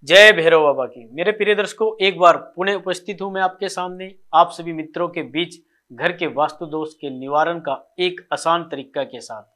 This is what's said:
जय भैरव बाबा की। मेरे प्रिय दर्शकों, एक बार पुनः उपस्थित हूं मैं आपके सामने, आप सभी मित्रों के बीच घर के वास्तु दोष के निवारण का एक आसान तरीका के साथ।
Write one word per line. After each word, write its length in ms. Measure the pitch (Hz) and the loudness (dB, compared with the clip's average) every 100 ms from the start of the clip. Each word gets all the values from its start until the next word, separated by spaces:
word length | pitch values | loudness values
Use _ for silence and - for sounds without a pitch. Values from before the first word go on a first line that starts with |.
जय 280 | 139 180 214 | 6 8 8
भैरव 320 | 196 160 160 | 8 4 4
बाबा 220 | 151 135 123 | 4 0 -4
की। 240 | 123 113 | -10 -18
मेरे 180 | 131 180 | -4 -4
प्रिय 240 | 208 202 208 | -2 0 0
दर्शकों, 500 | 190 - 220 220 190 | -2 -2 -4 0 -2
एक 140 | 175 | 4
बार 180 | 175 156 | 4 4
पुनः 360 | - - 190 | -2 -6 -4
उपस्थित 480 | 202 180 180 - 185 | -4 -4 -8 -8 -10
हूं 100 | 196 | -8
मैं 100 | 190 | -4
आपके 280 | 185 185 196 | -4 -4 -10
सामने, 460 | 185 180 180 185 - - 156 | -8 -10 -10 -16 -18 -2 2
आप 140 | 170 | 2
सभी 220 | - 170 | 0 -10
मित्रों 360 | 160 151 - 170 | -10 -10 -6 -6
के 120 | 170 | -6
बीच 340 | 151 143 170 - _ _ _ | -8 -6 -8 -10 _ _ _
घर 180 | 123 160 | -4 -4
के 160 | 175 165 | -2 -6
वास्तु 380 | 127 151 - 165 | -2 -4 -4 -10
दोष 280 | 156 156 | -8 -10
के 160 | - 143 | -10 -12
निवारण 500 | 127 135 147 160 170 | -12 -4 -2 0 -4
का 340 | 165 131 _ - | -8 -10 _ -6
एक 280 | 180 180 - | -6 -6 -10
आसान 300 | 147 165 170 | -6 -2 -2
तरीका 400 | 165 139 135 147 | -4 -12 -10 -10
के 160 | 131 123 | -10 -12
साथ। 240 | - 107 104 | -16 -18 -18